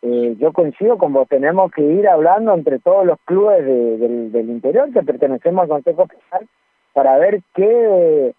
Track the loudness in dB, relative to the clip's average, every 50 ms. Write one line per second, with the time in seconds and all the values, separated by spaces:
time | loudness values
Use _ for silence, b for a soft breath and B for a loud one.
0 | -4 -4 -2 -2 -2 -4 -4 -2 -2 -2 0 0 -2 -2 -2 _ 0 0 0 0
1 | 0 0 0 0 0 _ 0 0 0 0 0 0 0 -2 0 -2 -2 0 0 2
2 | 2 2 2 4 4 2 2 2 2 0 0 0 0 -2 -4 -2 _ 0 2 2
3 | 2 0 0 -2 _ -4 -2 0 2 2 2 2 2 0 0 0 0 -2 -2 -2
4 | -4 -4 -4 -6 -8 -4 -4 -4 -4 -4 -8 -6 -4 -2 0 0 -2 0 0 -2
5 | -2 -2 -2 -2 -2 -2 -2 -2 _ -2 0 0 0 0 -2 -4 -2 -4 0 0
6 | -2 -2 -2 _ _ _ -10 -10 -10 _ _ _ _ _ _ _ _ _ _ 0
7 | 2 2 4 4 2 2 0 -2 -6 _ _ -2 0 2 2 2 2 2 2 2
8 | 2 2 2 2 0 -2 -4